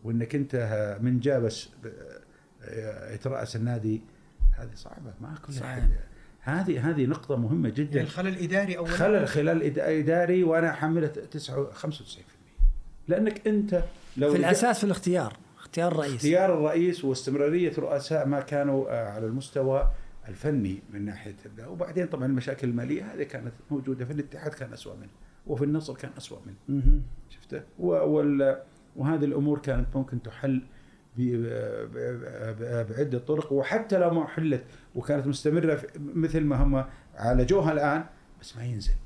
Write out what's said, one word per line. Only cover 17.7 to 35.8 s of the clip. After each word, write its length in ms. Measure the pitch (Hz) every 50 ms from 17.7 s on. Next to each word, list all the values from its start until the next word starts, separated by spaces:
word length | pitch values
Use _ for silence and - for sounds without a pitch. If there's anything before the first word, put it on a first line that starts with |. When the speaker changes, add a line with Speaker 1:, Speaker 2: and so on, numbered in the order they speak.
| 156 -
Speaker 1:
رؤساء 480 | 139 - 143 143 139 - 160 156 143
ما 140 | 139 143 143
كانوا، 500 | 139 - 147 143 143 143 139 135 131 -
آه، 180 | 117 117 113 104
على 180 | 104 107 113
المستوى 640 | 110 113 131 135 - - 143 135 131 135 135 147 - - - - - - - - -
الفني 540 | 101 - - 147 147 139 104 95 95 98 - - -
من 120 | 101 101
ناحية 320 | 101 98 87 - 104 98 - -
ال-، 220 | 110 104 107 113 135
وبعدين 380 | 185 165 175 - 160 170 180
طبعًا 200 | 160 165 143 127
المشاكل 420 | 127 139 131 123 - 135 131 - 123
المالية 460 | 120 120 123 127 147 - 190 214 214
هذه 80 | - 147
كانت 300 | 135 - 127 113 120 117 - - -
موجودة 340 | 151 139 127 131 135 123 127
في 80 | 120 151
الاتحاد، 420 | 147 143 143 - 147 - 151 -
كان 180 | - 131 113 110
أسوأ 220 | - - 101 95
منه، 160 | 101 101 98 - - - - - - -
وفي 180 | - 156 123 143
النصر 300 | 143 151 156 156 151 127
كان 160 | - - 127 - -
أسوأ 200 | - - - - -
منه. 340 | - 95 - - - 139 143
Speaker 2:
مهم. 220 | 127 127 139 - - - - - - -
Speaker 1:
شفته؟ 320 | - - - - 135 - - - - -
و-، 80 | 175
وال-، 680 | 180 170 160 151 156 151 151 147 147 143 139 139 135 135 - - - - - - - -
وهذه 280 | - 127 143 160 156 143
الأمور 340 | 143 139 143 143 147 147 143
كانت 380 | 147 135 131 123 123 123 -
ممكن 260 | 139 135 131 - 120 -
تحل 400 | 113 - - - 139 135 127 127 - - - - - - _ _ _ _
ب-، 60 | 113 123
ب-، 1300 | 123 123 117 117 117 120 117 113 110 110 110 110 113 113 120 120 123 123 120 123 123 - - 113 110 110 107
ب-، 280 | 117 120 120 117 117 104 110
بعدة 260 | 127 147 143 127 120
طرق، 340 | - - 151 151 151 - 139
وحتى 460 | 139 131 - 190 226 220 220 202 185
لو 120 | 180 170
ما 160 | 165 165 156
حلت 380 | - - - 160 156 139 123 - - - - - - -
وكانت 320 | 131 120 - 147 147 131
مستمرة 480 | 135 139 - - 151 151 170 165 160 151
في، 120 | 127